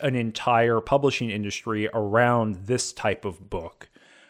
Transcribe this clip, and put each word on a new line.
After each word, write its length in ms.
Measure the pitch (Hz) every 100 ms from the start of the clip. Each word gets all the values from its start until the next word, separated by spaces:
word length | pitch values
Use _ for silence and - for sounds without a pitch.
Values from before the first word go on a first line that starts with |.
an 160 | 143 127
entire 640 | 113 - - 120 117 113
publishing 480 | - 139 139 - 117
industry 580 | 104 104 - 117 107 107
around 720 | 113 104 110 120 120 110 92 98
this 260 | 123 -
type 320 | - 110 95
of 260 | 101 82 98
book. 400 | 92 82 - - _ _ _